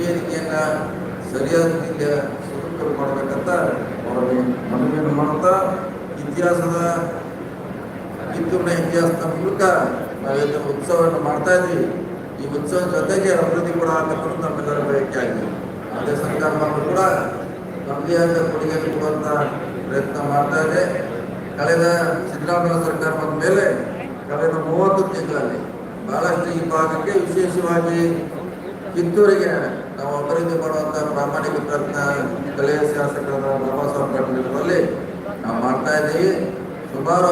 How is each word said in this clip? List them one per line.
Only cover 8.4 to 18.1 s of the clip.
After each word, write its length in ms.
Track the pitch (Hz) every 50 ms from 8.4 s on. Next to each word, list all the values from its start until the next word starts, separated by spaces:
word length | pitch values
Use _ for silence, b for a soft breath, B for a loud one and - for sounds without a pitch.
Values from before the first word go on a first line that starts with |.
| 165 175 180 180 175 170 170 170
ಇತಿಹಾಸದ 460 | 160 - 170 170 165 170 170 - - 165 -
ಮೂಲಕ 280 | 165 175 196 196 202 196 180 175 - - - - - - - - - 135
ನಾವೇನು 360 | 135 135 139 147 147 147 151 143 139 139
ಉತ್ಸವವನ್ನು 480 | 139 143 - 175 170 165 165 165 160 151 147
ಮಾಡ್ತಾ 240 | 151 147 - 185 185 180
ಇದ್ವಿ, 200 | 180 170 165 - - - - - - - - - - - - -
ಈ 40 | 139 143 143
ಉತ್ಸವದ 300 | 143 - 147 185 180 180 180 175
ಜೊತೆಗೆ 340 | 165 - - 190 190 190 190 175 165
ಅಭಿವೃದ್ಧಿ 320 | 165 165 165 170 170 170 170 170
ಕೂಡ 100 | 170 165 165 165
ಆಗಬೇಕು 440 | 156 156 151 - - 160 - 165 165
ನಮ್ಮೆಲ್ಲರ 360 | 156 151 151 143 147 143 - 143 139
ಬಯಕೆ 300 | 139 139 135 - - 131 123
ಆಗಿದೆ. 240 | 113 113 110 104 - - - - - - - - - -
ರಾಜ್ಯ 220 | - - - - - -
ಸರ್ಕಾರ 280 | - - - 202 208 - 156 156
ಮಾತ್ರ 180 | 151 151 - - -
ಕೂಡ 120 | 180 185 190 185 - - - - - - - - - - - - - - - -
ನಮ್ಮದೇ 280 | - - - 170